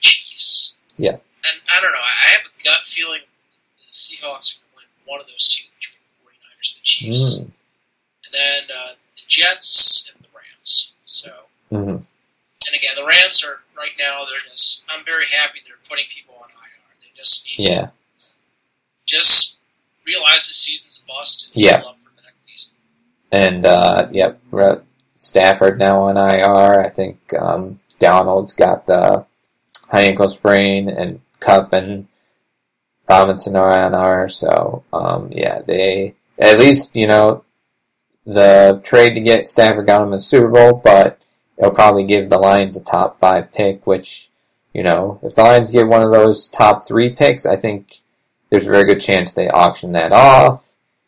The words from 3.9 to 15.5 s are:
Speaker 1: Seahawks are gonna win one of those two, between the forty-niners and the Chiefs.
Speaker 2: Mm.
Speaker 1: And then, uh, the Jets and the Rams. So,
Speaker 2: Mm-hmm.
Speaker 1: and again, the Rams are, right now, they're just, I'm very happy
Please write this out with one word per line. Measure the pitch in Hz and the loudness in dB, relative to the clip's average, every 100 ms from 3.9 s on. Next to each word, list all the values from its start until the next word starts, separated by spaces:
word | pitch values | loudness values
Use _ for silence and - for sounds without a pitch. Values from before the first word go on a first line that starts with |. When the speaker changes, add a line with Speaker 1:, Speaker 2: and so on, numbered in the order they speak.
| - | -14
Speaker 1:
Seahawks | - - 143 135 - - | -12 -12 -16 -10 -10 -10
are | |
gonna | _ _ | _ _
win | _ _ - | _ _ -20
one | 139 | -20
of | - | -16
those | - - | -4 -4
two, | - - _ | -4 -8 _
between | - _ | -20 _
the | _ _ | _ _
forty-niners | _ _ _ _ - - | _ _ _ _ -14 -8
and | |
the | - | -6
Chiefs. | - 110 123 131 - | -6 -6 -6 -6 -8
Speaker 2:
Mm. | - _ _ _ _ _ _ _ - | -14 _ _ _ _ _ _ _ -14
Speaker 1:
And | |
then, | 139 139 143 - 127 | -8 -6 -8 -12 -18
uh, | 127 123 _ _ | -20 _ _ _
the | - | -6
Jets | 160 170 185 - - - - - | -4 -2 -4 -2 0 0 0 -6
and | _ | _
the | _ _ | _ _
Rams. | _ _ - - - _ - | _ _ -6 -4 -6 _ -12
So, | - - - _ _ _ | -12 -12 -20 _ _ _
Speaker 2:
Mm-hmm. | 104 98 90 | -10 -8 -12
Speaker 1:
and | - _ _ _ _ _ - - | -16 _ _ _ _ _ -10 -8
again, | - 143 | -8 -8
the | 147 | -2
Rams | - - - 147 | 0 0 -4 -6
are, | - _ 147 | -14 _ -18
right | 147 147 | -16 -10
now, | 143 139 135 | -10 -10 -14
they're | 135 | -16
just, | 135 - - - - | -12 -6 -4 -6 -10
I'm | 156 160 | -14 -10
very | 160 - | -8 -6
happy | - 147 | -6 -6